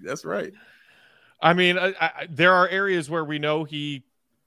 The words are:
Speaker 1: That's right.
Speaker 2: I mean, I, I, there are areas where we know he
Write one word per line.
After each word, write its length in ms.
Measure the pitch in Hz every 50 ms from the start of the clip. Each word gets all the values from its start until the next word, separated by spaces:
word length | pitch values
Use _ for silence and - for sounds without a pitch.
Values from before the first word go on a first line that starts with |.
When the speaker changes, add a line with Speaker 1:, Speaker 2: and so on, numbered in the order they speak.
| -
Speaker 1:
That's 220 | 95 139 - -
right. 260 | 156 180 202 165 - - - - _ _ _ _ _ _ _ _ _ _ _ _ _ _ -
Speaker 2:
I 140 | 156 165 170
mean, 240 | 180 180 175 180
I, 160 | 185 180 190 190 -
I, 260 | 170 160 - 139 147 170
there 200 | 156 127 165 180
are 160 | 185 180 180
areas 440 | 180 180 190 202 196 185 175 151 139
where 120 | 165 165 156
we 140 | 147 151
know 260 | 151 147 151 151 156 165
he 400 | 143 151 147 147 147 143 135 - _ _ _ _ _ _ _ _